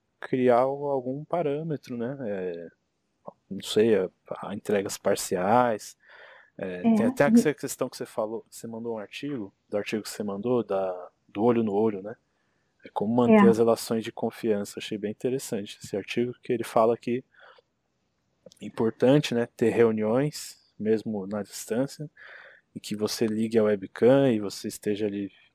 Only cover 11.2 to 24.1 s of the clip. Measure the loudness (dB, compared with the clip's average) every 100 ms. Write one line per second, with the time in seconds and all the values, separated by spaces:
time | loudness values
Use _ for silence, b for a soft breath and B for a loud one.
11.2 | _ 0 2 2 2 0 0 -2 -8 -14
12.2 | _ _ _ _ _ _ -12 -6 0 2
13.2 | 6 8 8 6 4 4 0 -4 -4 -6
14.2 | -8 -4 -2 0 -2 -10 -8 -6 -6 -4
15.2 | -4 -4 -4 -8 -8 -14 -8 -8 -4 -2
16.2 | -2 -4 -4 -4 0 4 4 2 -2 -4
17.2 | -4 b b b _ _ _ _ _ _
18.2 | _ _ -20 -16 -10 -2 -2 2 6 6
19.2 | 4 0 -2 0 2 6 4 4 0 0
20.2 | 0 -4 -14 -18 _ -6 0 0 0 -6
21.2 | -6 -8 -8 -12 -6 -4 -4 -6 -14 b
22.2 | b b b b _ -16 -10 -4 -4 -2
23.2 | -2 0 0 2 4 2 -4 2 6